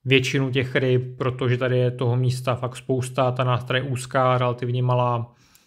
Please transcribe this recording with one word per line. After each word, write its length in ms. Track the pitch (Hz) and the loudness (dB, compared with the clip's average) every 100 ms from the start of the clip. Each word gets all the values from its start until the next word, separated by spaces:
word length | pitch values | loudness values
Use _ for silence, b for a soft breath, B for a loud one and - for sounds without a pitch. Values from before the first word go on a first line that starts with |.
většinu 460 | 127 131 131 143 131 | 2 4 4 0 0
těch 240 | 131 123 | 0 0
ryb, 420 | 143 127 127 127 - | 0 2 2 0 -4
protože 400 | 127 127 127 123 | -4 -2 0 0
tady 200 | 127 123 | 0 2
je 140 | 123 | 0
toho 240 | 123 120 | 0 0
místa 400 | 127 127 127 131 | 2 0 0 -2
fakt 200 | 117 123 | -2 -4
spousta, 560 | - - 127 127 - 127 | -6 -2 -2 -2 0 0
ta 120 | 127 | 2
nástra 340 | 127 120 - 131 | 0 0 0 -2
je 60 | |
úzká, 540 | 139 123 - 135 127 127 | -2 -6 -2 2 2 2
relativně 460 | 123 120 120 123 | 0 -2 -4 -2
malá, 500 | 127 123 123 120 117 b b b | 0 2 2 -2 -6 b b b